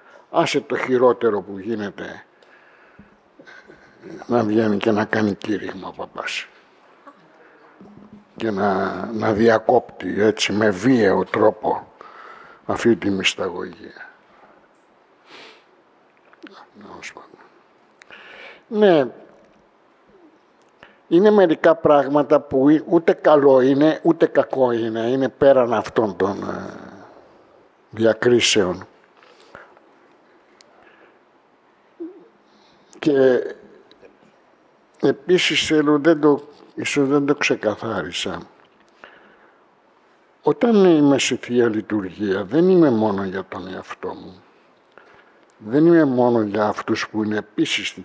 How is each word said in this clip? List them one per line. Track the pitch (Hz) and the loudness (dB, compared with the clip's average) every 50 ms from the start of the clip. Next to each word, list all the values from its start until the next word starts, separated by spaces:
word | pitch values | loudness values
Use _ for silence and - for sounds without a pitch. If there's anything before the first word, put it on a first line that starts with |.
| _ - - - _ _ | _ -20 -20 -20 _ _
Άσε | - 156 160 - - 139 | -2 -2 -2 0 -2 -4
το | - - 127 | -4 -4 -6
χειρότερο | 110 - 123 127 123 131 123 117 - 120 113 104 98 | -6 -2 -2 0 2 4 2 2 2 0 -2 -2 -2
που | 90 101 101 95 | -6 -10 -14 -12
γίνεται, | 95 113 113 104 104 98 - - 87 - - - - _ _ _ _ _ _ _ _ _ _ _ _ _ _ - - _ _ _ _ _ _ - - - - - - - - _ _ _ _ _ - 95 - - - | -8 -8 -8 -8 -8 -10 -10 -14 -16 -16 -16 -18 -20 _ _ _ _ _ _ _ _ _ _ _ _ _ _ -20 -20 _ _ _ _ _ _ -20 -20 -20 -20 -20 -20 -20 -20 _ _ _ _ _ -20 -20 -20 -18 -8
να | - 120 120 110 | -4 -2 -2 -2
βγαίνει | 104 107 113 113 107 101 | 0 0 0 0 0 -2
και | 98 - 117 | -2 -2 -2
να | 107 104 107 | -2 -2 -2
κάνει | - - 110 107 104 92 | -2 -2 0 0 -2 -2
κήρυγμα | - - 110 104 - 80 - - 95 85 | -4 -6 -8 -8 -6 -8 -12 -14 -14 -16
ο | - | -16
παπάς. | - - - - _ - - - - - - - _ _ _ _ _ _ _ _ _ _ _ 285 - _ 165 _ _ _ _ _ _ _ _ _ _ _ - - - - - - - - _ _ _ | -14 -14 -14 -14 _ -12 -12 -10 -10 -12 -12 -14 _ _ _ _ _ _ _ _ _ _ _ -20 -20 _ _ _ _ _ _ _ _ _ _ _ _ _ -20 -20 -20 -20 -20 -20 -20 -20 _ _ _
Και | - 113 113 | -8 -6 -6
να, | 101 95 104 101 95 95 95 95 - 92 98 | -4 -2 -2 -2 -2 -2 -4 -6 -6 -8 -10
να | 107 113 107 104 110 107 | -8 -8 -4 -2 -2 0
διακόπτει, | 101 117 113 113 110 - - 127 120 - - - - - 90 90 98 | 2 4 4 4 2 2 2 2 2 0 -2 -10 -12 -10 -8 -4 0
έτσι, | 107 107 104 - - - 101 | 0 0 0 0 -4 -4 -2
με | 104 110 107 | 0 0 0
βίαιο | 95 90 104 131 131 117 104 95 92 95 92 | 0 0 0 2 2 4 2 2 2 0 -2
τρόπο | - - 110 107 107 - - - 92 82 - - - _ _ - - - - - - - - - - - _ _ | -4 -2 0 0 0 0 -2 -4 -6 -6 -6 -8 -14 _ _ -20 -20 -20 -20 -20 -20 -20 -20 -20 -20 -20 _ _
αυτή | - 98 - - 120 110 | -8 -8 -2 0 0 0
τη | - - 101 | 0 -2 -4
μυσταγωγία. | 98 95 92 - - - 92 90 87 92 92 92 87 - - - - - - - - _ _ _ _ _ _ _ _ _ _ _ _ _ _ _ _ _ _ _ _ _ _ _ - - - - - _ _ _ _ _ _ _ _ _ _ _ _ _ _ _ _ _ - - 202 - - _ _ 107 | -4 -2 -4 -4 -4 -4 -8 -8 -8 -10 -12 -14 -14 -18 -20 -20 -20 -20 -20 -20 -20 _ _ _ _ _ _ _ _ _ _ _ _ _ _ _ _ _ _ _ _ _ _ _ -20 -20 -20 -20 -20 _ _ _ _ _ _ _ _ _ _ _ _ _ _ _ _ _ -20 -20 -20 -20 -20 _ _ -20
Να, | 101 - 90 85 - - - - - _ - _ - _ _ _ _ _ _ _ _ _ _ _ - _ - - - - - - - - - - _ | -20 -20 -20 -20 -20 -20 -20 -20 -20 _ -20 _ -20 _ _ _ _ _ _ _ _ _ _ _ -20 _ -20 -20 -20 -20 -20 -20 -20 -20 -20 -20 _
Ναι, | _ 233 208 214 196 165 147 131 117 - - - - _ _ _ _ _ _ _ _ _ _ _ _ _ _ _ _ _ 370 339 _ _ _ _ _ _ _ _ _ _ _ - - _ _ _ | _ 0 2 4 6 6 4 2 0 -6 -14 -20 -20 _ _ _ _ _ _ _ _ _ _ _ _ _ _ _ _ _ _ _ _ _ _ _ _ _ _ _ _ _ _ -20 -20 _ _ _
είναι | _ 165 180 208 214 | _ 2 4 4 4
μερικά | 208 208 185 160 151 - - 165 156 | 6 4 4 4 2 2 2 2 2
πράγματα | - - 156 147 143 131 135 143 147 143 147 156 139 | 2 2 4 4 4 2 2 0 0 2 2 0 0
που | - - 143 131 135 147 | 0 -2 -2 2 4 4
εί-, | 156 147 151 | 2 2 0
ούτε | - 175 165 165 196 185 | 0 -2 0 2 0 0
καλό | - - 165 151 143 139 139 135 127 | 2 2 4 4 6 6 6 6 6
είναι, | 123 135 139 139 151 160 156 - - | 4 4 2 2 2 2 0 0 0
ούτε | 170 160 - 165 | 0 2 2 0
κακό | - - 143 - - - 135 127 123 | 2 2 0 -2 -2 -2 -2 0 0
είναι. | 120 110 117 113 110 113 | 0 -2 -4 -4 -4 -4
Είναι | 113 117 131 135 135 117 | -2 -2 -2 -2 -2 -4
πέραν | - _ 143 139 131 131 120 117 113 | -2 _ 4 4 4 4 2 2 -2
αυτών | 107 - - - 123 113 101 90 | -4 -4 -2 -2 -2 -2 -2 -2
των, | - 95 98 95 92 - | -4 -4 -4 -4 -6 -10
ε, | - - 92 95 95 - - - - - - - - - - - _ _ _ _ _ _ _ _ _ _ _ _ _ | -10 -10 -10 -12 -14 -16 -18 -20 -20 -20 -20 -20 -20 -20 -20 -20 _ _ _ _ _ _ _ _ _ _ _ _ _
διακρίσεων. | - 110 113 110 107 - - 123 123 113 101 - - 110 95 92 90 92 - - _ _ _ _ _ _ _ _ _ _ _ _ - - - - _ _ _ _ _ _ _ _ _ _ _ _ _ _ _ _ _ _ _ _ _ _ _ _ _ _ _ _ _ _ _ _ _ _ _ _ _ _ _ _ _ _ _ _ _ - 339 339 392 339 - _ _ _ _ _ _ _ _ _ _ _ _ _ - - | -6 0 0 0 0 2 2 2 2 2 2 2 0 0 0 -2 -4 -8 -12 -18 _ _ _ _ _ _ _ _ _ _ _ _ -20 -20 -20 -20 _ _ _ _ _ _ _ _ _ _ _ _ _ _ _ _ _ _ _ _ _ _ _ _ _ _ _ _ _ _ _ _ _ _ _ _ _ _ _ _ _ _ _ _ _ -18 -18 -18 -18 -20 -20 _ _ _ _ _ _ _ _ _ _ _ _ _ -20 -6
Και | - 156 139 135 131 131 123 113 - - - - - - - - _ _ _ _ - - _ _ _ _ _ _ _ _ _ _ _ _ _ _ _ _ _ _ | -2 0 2 4 4 4 2 2 -2 -6 -10 -14 -20 -20 -20 -20 _ _ _ _ -20 -20 _ _ _ _ _ _ _ _ _ _ _ _ _ _ _ _ _ _
επίσης | - 139 123 - - 170 185 170 - - 156 - - | -2 -2 -2 -2 -2 0 0 0 0 -2 -2 -4 -2
θέλω, | - 156 151 147 147 151 147 | 0 0 0 2 2 0 2
δεν | 139 170 165 151 | 2 2 2 4
το, | 151 151 143 139 - - - - - _ _ | 4 2 2 2 -2 -10 -20 -20 -20 _ _
ίσως | - - - - 147 139 | -10 -10 -4 -2 -2 0
δεν | 131 143 147 143 | 2 0 0 0
το | 139 139 | 0 -2
ξεκαθάρισα. | - - - 127 104 - 107 101 - - 113 107 92 90 90 87 - - 101 90 82 - - _ _ _ _ _ _ _ _ _ _ - - - _ _ _ _ _ _ _ _ _ _ _ _ _ _ _ _ _ _ _ _ _ _ _ _ _ | -2 -2 -2 -2 -2 -2 -4 -4 -4 -8 -8 -8 -8 -8 -8 -10 -8 -8 -8 -10 -10 -14 -18 _ _ _ _ _ _ _ _ _ _ -20 -20 -20 _ _ _ _ _ _ _ _ _ _ _ _ _ _ _ _ _ _ _ _ _ _ _ _ _
Όταν | _ 143 147 - 254 240 226 202 190 | _ -2 0 0 0 2 4 4 6
είμαι | 180 165 151 147 143 139 120 | 6 6 6 4 4 4 2
στη | - - 127 | 0 -2 -4
Θεία | - - - 120 123 117 117 | -6 -6 -2 0 2 2 2
Λειτουργία, | 107 110 - - 107 107 95 87 82 92 104 98 95 98 101 | 0 -4 -6 -4 -6 -6 -6 -8 -8 -8 -4 -4 -4 -4 -6
δεν | 92 120 160 180 185 | -2 0 0 2 4
είμαι | 185 175 160 143 | 4 4 4 4
μόνο | 117 107 110 107 98 98 98 | 2 2 0 -2 -2 -4 -6
για | 95 92 95 95 | -6 -8 -10 -10
τον | - - 92 90 | -12 -14 -14 -14
εαυτό | 95 92 92 - - - - - | -14 -14 -14 -14 -16 -16 -12 -12
μου. | 87 - - 85 92 92 92 _ _ _ _ _ _ _ _ _ _ _ - - _ _ _ _ _ _ _ _ _ _ | -12 -12 -14 -18 -20 -20 -20 _ _ _ _ _ _ _ _ _ _ _ -20 -20 _ _ _ _ _ _ _ _ _ _
Δεν | _ 110 104 123 147 160 | _ -10 -2 0 2 4
είμαι | 170 170 165 156 | 4 6 4 4
μόνο | 135 123 123 123 123 120 113 | 2 2 2 2 2 2 0
για | 107 104 98 107 104 | -2 -2 -2 -2 -2
αυτούς | 104 - - - - 113 - - - | -2 -4 -6 -6 -6 -6 -6 -6 -6
που | - 107 107 | -6 -6 -4
είναι | 107 107 | -4 -4
επίσης | 104 101 - _ 160 160 - - 107 95 | -6 -8 -8 _ -4 -4 -4 -4 -6 -8
στη | - - 95 | -10 -12 -14